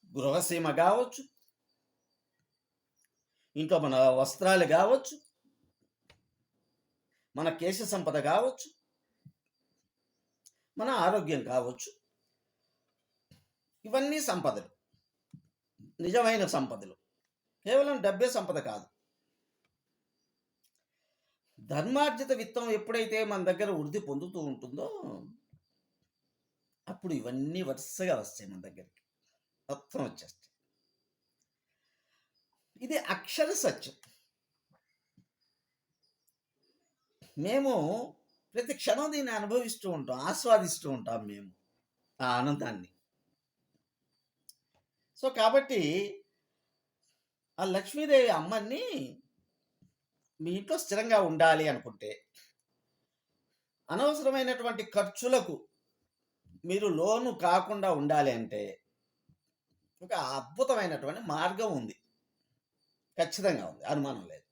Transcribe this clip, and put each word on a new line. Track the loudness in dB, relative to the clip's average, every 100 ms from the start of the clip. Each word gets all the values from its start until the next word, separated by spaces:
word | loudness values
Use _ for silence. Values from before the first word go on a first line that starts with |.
| -10 -4
గృహసీమ | 0 0 0 -2 0 4
కావచ్చు, | 4 4 0 -6 -18 _ _ _ _ _ _ _ _ _ _ _ _ _ _ _ _ _ _ _ _ _ _ -6
ఇంట్లో | 2 2
మన | 4 6 6 6
వస్త్రాలు | 2 2 4 6 6 6
కావచ్చు, | 6 4 2 -16 _ _ _ _ _ _ _ _ _ _ _ _ _ _ _ _ _ _ _ _ _ -2
మన | -2 0
కేశ | -2 -2 -2
సంపద | -2 0 0 2
కావచ్చు, | 2 2 -4 -16 _ _ _ _ _ -20 _ _ _ _ _ _ _ _ _ _ _ _ _ _ -6
మన | -2 2
ఆరోగ్యం | 2 2 0 -4 0
కావచ్చు, | -2 -2 -8 -14 _ _ _ _ _ _ _ _ _ _ _ _ _ _ -20 _ _ _ _ -4
ఇవన్నీ | 0 0 -2 -2
సంపదలు, | 0 -2 -2 -12 _ _ _ _ _ _ -20 _ _ _ _ -20 -8 0
నిజమైన | 4 4 2 0 0
సంపదలు. | -2 -8 -14 -20 _ _ _ _ _ _ 2
కేవలం | 2 4 2 0
డబ్బే | 0 0 0
సంపద | -2 -6 -6
కాదు. | -10 -14 _ _ _ _ _ _ _ _ _ _ _ _ _ _ _ _ _ _ _ _ _ _ _ _ _ _ -20 -6
ధర్మార్జిత | -4 0 2 2 0 -2 -2
విత్తం | -2 -6 -2 -4
ఎప్పుడైతే | -2 -4 -2 -2 -2
మన | 0 0
దగ్గర | 0 0 -2
వృద్ధి | -4 -6 -6
పొందుతూ | -8 -6 -8 -8
ఉంటుందో | -8 -12 -10 -10 -10 -12 -14 -18 -20 _ -20 _ _ _ _ _ _ _ _ _ _ _ _ -16
అప్పుడు | -12 -6 -6
ఇవన్నీ | -4 -4 -4 -4 -4
వరుసగా | -6 -10 -4 -2 -2
వస్తాయి | -4 -14 -16
మన | -16 -16
దగ్గరికి, | -20 -20 _ _ _ _ _ _ _ -12
మొత్తం | -12 _ -8 -8
వచ్చేస్తాయి. | -10 -20 -20 _ _ _ _ _ _ _ _ _ _ _ _ _ _ _ _ _ _ _ _ _ _ _ _
ఇది | -4 -4 -2
అక్షర | -4 -4 0 2 2
సత్యం. | 0 -2 -12 -18 -20 _ _ _ _ _ _ _ _ _ _ _ _ _ _ _ _ _ _ _ _ _ _ _ _ _ _ _ _ _ _ _ -14 -6 0
మేము | 2 2 2 0 -4 -8 -14 _ _ _
ప్రతి | -8 -6 -4
క్షణం | 0 0 0
దీన్ని | -2 -2 -4
అనుభవిస్తూ | 0 -2 -2 -6 -6 -6
ఉంటాం, | -4 -4 -4
ఆస్వాదిస్తూ | -2 6 6 6 -4 -6 -6
ఉంటాం | -4 -6 -8
మేము | -14 -16 _ _ _ _ _ _ -4
ఆ | 0 0
ఆనందాన్ని. | 0 -2 -4 -8 -14 _ _ _ _ _ _ _ _ _ _ _ _ _ _ _ -20 _ _ _ _ _ _ -4
So | -4 4
కాబట్టి | 6 6 4 0 2 0 -2 -8 _ _ _ _ _ _ _ _ _ _ _ _ _ -6
ఆ | -2 -2
లక్ష్మీదేవి | -4 -4 6 6 6 2
అమ్మని | 0 -4 -4 -6 -6 -6 -10 -14 _ _ _ _ _ _ _ _ _ _ _ _
మీ | -6 -6
ఇంట్లో | -2 -4
స్థిరంగా | 0 -2 4 4 4
ఉండాలి | 6 6 8 4
అనుకుంటే, | -2 -8 -12 -12 -12 _ -20 -20 _ _ _ _ _ _ _ _ _ _ _ _ _ -8
అనవసరమైనటువంటి | 0 0 2 0 0 -2 -2 -4 -6 -2
ఖర్చులకు | -2 -2 -4 2 2 2 -10 -14 _ _ _ _ _ _ _ _ -14 -2
మీరు | 0 2 2
లోను | 4 4 0 0
కాకుండా | 4 4 2 -2 0 2
ఉండాలి | 4 4 4 2
అంటే | -4 -6 -8 -12 _ _ _ _ _ _ _ _ _ _ _ _
ఒక | -6 -4 -2 -6
అద్భుతమైనటువంటి | -8 -2 2 2 0 -2 -6 -8 -4
మార్గం | -2 -2 0 -2 -2
ఉంది, | -6 -14 _ _ _ _ _ _ _ _ _ _ _ -4
ఖచ్చితంగా | -4 0 -2 -2 -6
ఉంది, | -10 -4
అనుమానం | -4 -4 -8 -14
లేదు. | -20 _